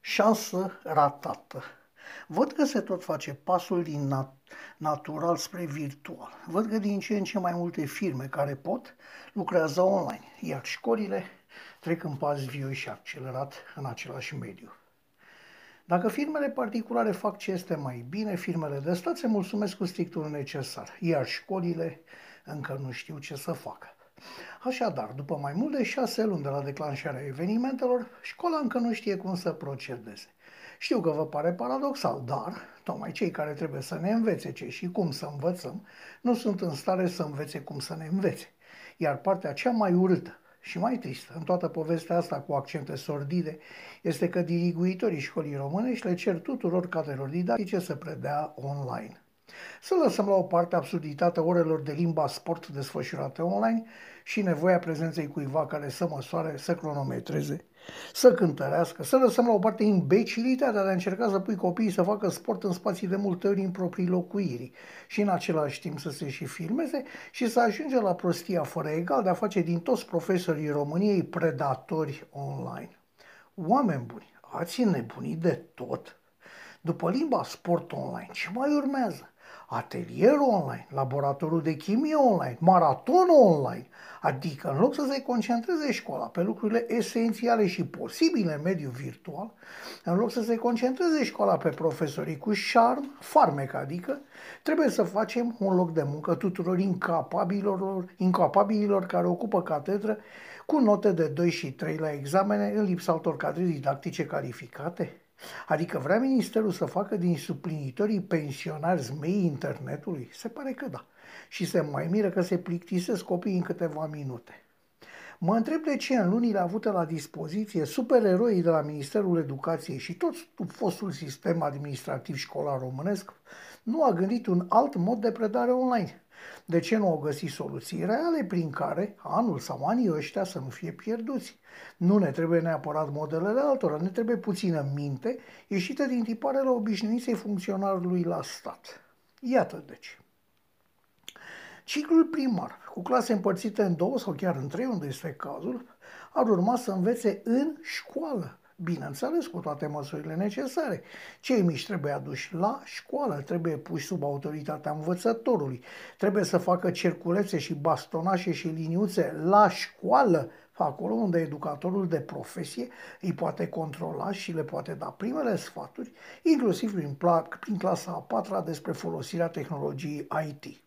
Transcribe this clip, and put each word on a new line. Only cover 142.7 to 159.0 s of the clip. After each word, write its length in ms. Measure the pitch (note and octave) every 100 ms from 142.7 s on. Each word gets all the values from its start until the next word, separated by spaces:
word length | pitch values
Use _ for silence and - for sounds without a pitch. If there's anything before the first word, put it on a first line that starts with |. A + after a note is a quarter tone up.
| - -
cu 80 | -
clase 300 | F3+ B3+ -
împărțite 500 | G#3+ G3 F#3 A3 G#3
în 140 | G3 D#3+
două 220 | F3+ C4
sau 140 | -
chiar 240 | C#3+ F#3 C3+
în 120 | C3
trei, 180 | E3+ B3+
unde 200 | G3 D3
este 260 | - E3
cazul, 520 | C#3 C#3 C#3+ D#3 B3+ - _ - - -
ar 160 | - A3+
urma 280 | F#3 F#3+ B3
să 140 | B3
învețe 500 | F#3+ F#3 A#3+ G#3+ G3
în 320 | A#3 B3 D4+ D4
școală. 760 | - - - C#4 D#4+ A#3 C#3+ - _ -
Bineînțeles, 640 | E3+ D#3+ C#3+ C#3 B3+ E4 -
cu 120 | F3
toate 280 | D3+ D3 D3+
măsurile 480 | D3 C#3 D3+ D#3
necesare. 680 | D#3+ G#3 G#3 C4+ D4 C#4+ F3 - - - -
Cei 220 | - B3
mici 240 | F3 C#3+ -
trebuie 260 | F3+ C#3+
aduși 420 | C#3 C#3 C3+ -
la 260 | E3 G3+ C#4
școală, 580 | - - - C4+ C4+ C#3+ C#3
trebuie 300 | F3 E3 D3
puși 300 | D#3+ E3 C#3
sub 160 | F3
autoritatea 680 | C#3+ C#3+ C#3+ D3+ D3 D3+ D3+
învățătorului, 920 | D#3 D#3 F3+ A3+ A3+ - G#3+ C#3 B2 - - - -
trebuie 260 | G3+ G3+
să 140 | F#3 F3
facă 320 | F#3 F3+ F3+
cerculețe 680 | F3 F3 F3 E3+ F#3 G3+ E3
și 160 | -
bastonașe 800 | D3+ D#3 C#3 - E3 F3 F#3 F3+
și 160 | E3 E3
liniuțe 720 | D#3+ D#3+ E3+